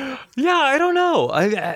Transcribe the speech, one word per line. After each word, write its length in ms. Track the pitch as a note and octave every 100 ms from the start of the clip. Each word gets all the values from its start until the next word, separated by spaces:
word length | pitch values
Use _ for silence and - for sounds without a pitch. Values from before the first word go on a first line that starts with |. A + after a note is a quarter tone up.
| C4+ C4 - A#3+
Yeah, 180 | E4+ F4
I 220 | C#4 C#4+
don't 160 | F4+
know. 340 | F4 F4+ A#3+ A#2+
I, 160 | D3+ G3+
I, 240 | G3+ E3